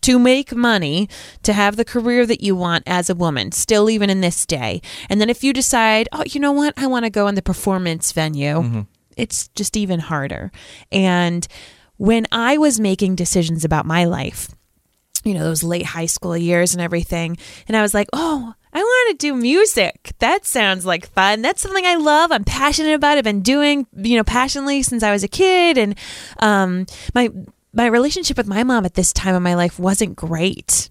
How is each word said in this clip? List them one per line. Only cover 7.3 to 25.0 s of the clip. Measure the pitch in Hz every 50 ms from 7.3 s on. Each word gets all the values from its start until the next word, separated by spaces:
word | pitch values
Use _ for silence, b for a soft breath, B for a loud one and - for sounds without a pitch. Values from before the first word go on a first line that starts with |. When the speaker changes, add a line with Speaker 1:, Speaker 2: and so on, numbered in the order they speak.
| 202
Speaker 1:
the | 196 -
performance | - 185 - - 208 190 185 185 170 160 160 - - -
venue," | - 156 156 156 143 139 147 147
Speaker 2:
Mm-hmm. | 160 127 120 117 110 101 - _ _ _ _ _
Speaker 1:
it's | - 240 - - - - -
just | _ - 202 - - 220
even | 208 185 185 170
harder. | 160 - 180 147 139 139 - - - 185 B B B B B B B B -
And | 196 190 190 180 175 175 170 175 175 170 B B B B B B B B B B
when | _ 208 196 226 233 220 - -
I | 226 233 240 285 302
was | 302 302 254 220
making | 214 196 190 185 208 185 185
decisions | 175 175 - - 185 170 160 165 160 156
about | 160 156 151 -
my | - 160 175 175
life, | 170 165 139 135 - - - - - - _ _ _ _ _ _ _ _ _ _ _ _ - -
you | 220 202
know, | 170 156
those | 160 165 151 165
late | 165 175 175 170
high | - - 170 165
school | 165 - - - 180 170
years | 170 170 170 175 175 175 180 175
and | 180 175
everything, | 170 175 170 170 - - 170 165 160 170 B B B B B B
and | - 220 220
I | 214
was | 208 -
like, | 208 208 - -
"Oh, | 277 320 330 311 277 240 226 220 _ _ _ _
I | 311 392
wanna | 453 494 508 494 466 370 277
do | - 294 277
music. | 254 233 240 285 359 427 415 - - 196 170 - - _ - - -
That | - 226 339 403 -
sounds | - - 269 214 196 190 185 175
like | 185 175 165 180
fun. | - - - 190 196 208 220 220
That's | 285 392 -
something | - 392 381 392 359
I | 359 349
love. | 339 302 302 294 302 330 339 330
I'm | 220 202
passionate | - - 262 269 294 285 311 311 311 302
about | 302 277 294 294
it. | 294
I've | 240
been | 220 208 202 185
doing, | 220 262 285 294 294 294 285 262 _ _
you | - 190 226 240
know, | 233 214
passionately | - 220 247 254 269 - 285 277 277 277 277 262
since | - 254 233